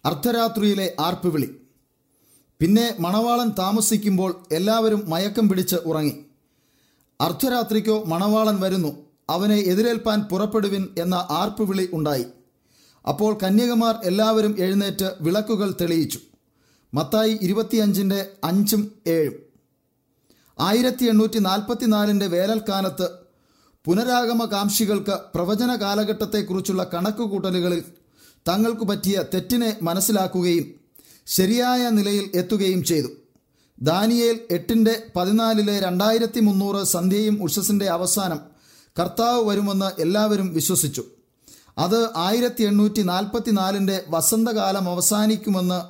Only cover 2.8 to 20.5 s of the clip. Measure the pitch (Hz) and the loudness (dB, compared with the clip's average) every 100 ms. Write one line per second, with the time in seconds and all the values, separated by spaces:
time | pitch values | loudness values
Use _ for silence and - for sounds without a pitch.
2.8 | 233 220 170 208 233 240 233 202 185 214 | 2 -2 -2 0 2 0 0 -2 0 0
3.8 | 214 214 208 185 190 180 - 156 196 226 | 2 0 0 0 0 -4 -4 -2 2 2
4.8 | 220 208 208 160 202 208 208 185 - 175 | 2 0 -2 -4 -2 2 2 2 0 -2
5.8 | 160 156 151 - - _ _ _ _ _ | -2 -2 -2 -4 -16 _ _ _ _ _
6.8 | _ _ _ _ 160 147 262 247 233 220 | _ _ _ _ -2 0 0 0 0 0
7.8 | 214 214 208 165 202 220 214 202 190 185 | 2 0 0 0 2 2 2 2 0 0
8.8 | 156 143 - _ - 170 208 208 185 185 | -2 -6 -18 _ -6 -2 2 2 2 2
9.8 | 233 226 226 208 208 190 208 220 202 196 | 2 0 0 -2 0 -2 0 0 0 -2
10.8 | 190 - 170 180 180 247 208 208 214 196 | -4 -4 -2 -2 -2 -2 -2 -2 -2 0
11.8 | 180 160 151 139 120 - _ _ _ _ | -2 -2 -2 -2 -6 -12 _ _ _ _
12.8 | _ _ - 139 214 208 190 208 240 233 | _ _ -6 -2 0 0 2 2 2 2
13.8 | 226 226 190 190 220 220 214 208 185 196 | 2 0 0 0 2 2 2 0 0 0
14.8 | 196 190 190 - 156 190 214 214 202 - | -2 -2 -4 -2 -2 -2 0 0 0 -2
15.8 | 175 165 151 - - _ _ _ _ _ | -2 0 -2 -6 -14 _ _ _ _ _
16.8 | _ 139 156 214 220 214 185 202 220 226 | _ -6 0 2 2 0 0 -2 0 2
17.8 | 208 190 196 196 190 - 160 185 202 214 | 2 2 0 -2 -4 -8 -2 0 2 0
18.8 | 208 - - 165 147 - - _ _ _ | -2 -6 -2 0 0 -4 -20 _ _ _
19.8 | _ _ _ _ _ _ _ | _ _ _ _ _ _ _